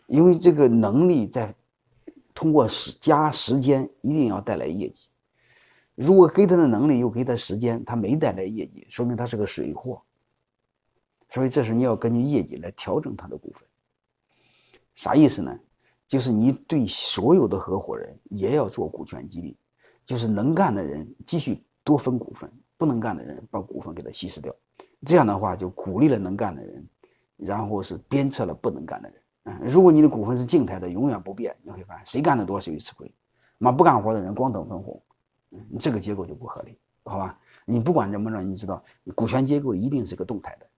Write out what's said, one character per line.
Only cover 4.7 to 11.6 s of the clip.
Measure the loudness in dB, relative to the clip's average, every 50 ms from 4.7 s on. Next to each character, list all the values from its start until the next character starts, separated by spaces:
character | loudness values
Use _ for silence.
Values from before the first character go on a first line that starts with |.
| -4 -6 -6 -8
绩。 | -10 -14 -20 _ _ _ _ _ _ _ _ _ _ _ _ _ _ _ _ _ -8
如 | -2 4 6 10
果 | 10 10
给 | 8 8 4 4
他 | 6 6
的 | 6 6
能 | 4 4 2 2 2
力 | 2 2
又 | 0 -2
给 | -2 -2 -2
他 | -2 -4
时 | -4 -4 -6 -6
间， | -2 -2 -2 -2 -4 -6
他 | -6 -4
没 | -4 -2 0 0
带 | 0 0 -2
来 | -2 -4
业 | -6 -8 -6 -8 -10
绩， | -12 -14 -20 -20 -14
说 | -6 -4 -4
明 | -4 -2
他 | -4 -6
是 | -6 -4
个 | -4 -4
水 | -4 -4 -6 -6 -8
货。 | -8 -10 -10 -12 -12 -12 _ _ _ _ _ _ _ _ _ _ _ _ _ _ _ _ _ _ _ _ _ _ _ _ _ _
所 | -4 -2 -2
以 | 0
这 | 0 0